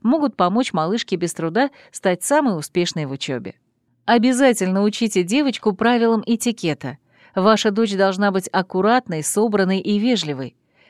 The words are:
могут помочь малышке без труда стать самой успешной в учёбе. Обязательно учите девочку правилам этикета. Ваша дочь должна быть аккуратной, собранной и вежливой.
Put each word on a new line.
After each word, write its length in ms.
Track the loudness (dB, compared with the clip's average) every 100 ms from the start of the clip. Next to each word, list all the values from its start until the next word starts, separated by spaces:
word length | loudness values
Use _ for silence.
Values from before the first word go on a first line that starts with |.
могут 320 | 0 0 0 0
помочь 380 | 0 2 0
малышке 420 | -2 -2 -2 -4 -4
без 180 | -4
труда 360 | -4 -4 0 -2 -4 -20
стать 300 | -4 -2 -2
самой 380 | 0 0 2 -2
успешной 460 | -4 -2 -2 -4 -6
в 60 |
учёбе. 440 | -6 -6 -6 -8 -16 _ _ _ _ 0
Обязательно 760 | 2 4 4 4 4 0 0
учите 400 | 0 0 -2 0
девочку 500 | 0 0 0 -2 -2
правилам 480 | 0 2 2 2 0 0
этикета. 720 | -2 -2 -2 -4 -4 -8 -12 _ _ -8
Ваша 380 | 0 2 4 2
дочь 220 | 0 0 2
должна 360 | 0 2 0
быть 180 | 0 -2
аккуратной, 720 | -2 -2 0 2 2 0 -4
собранной 560 | -2 0 0 2 2 0
и 200 | 0 0
вежливой. 580 | 0 0 -2 -6 -8 -12 _ _